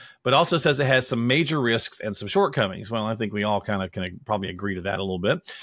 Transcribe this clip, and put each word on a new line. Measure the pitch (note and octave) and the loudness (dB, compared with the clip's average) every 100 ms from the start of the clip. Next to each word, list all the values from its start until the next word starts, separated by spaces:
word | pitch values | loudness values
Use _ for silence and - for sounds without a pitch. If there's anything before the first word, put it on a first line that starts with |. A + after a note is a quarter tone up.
| - - | -20 -8
but | B2+ C3+ | 2 4
also | E3+ E3+ | 4 4
says | D3+ C#3 | 4 2
it | C3+ | 4
has | C3 B2 | 4 2
some | A#2+ A#2+ | 0 2
major | C#3 D3+ D#3 | 2 2 0
risks | A#2+ A2+ - - | 2 0 -2 -8
and | G#2+ G2+ | -8 -8
some | G#2 | -2
shortcomings. | G3 F#3+ D3 G2+ F#2 G2+ | 2 2 2 -2 -2 -6
Well, | A2+ G#2+ | -4 -2
I | A2 | -2
think | A2 | -4
we | G#2 | -2
all | G#2 G2+ | 0 0
kinda | - G2+ F#2+ | 0 -4 -4
can | - | -6
ag-, | F#2 F2 | -8 -8
probably | - G#2 F#2+ | -4 -4 -4
agree | F2+ G2+ F#2 | -6 -6 -4
to | |
that | F2+ F#2+ | -4 -4
a | |
little | F#2+ F#2 | -2 -2
bit. | G2 E3+ - - | 0 0 -4 -16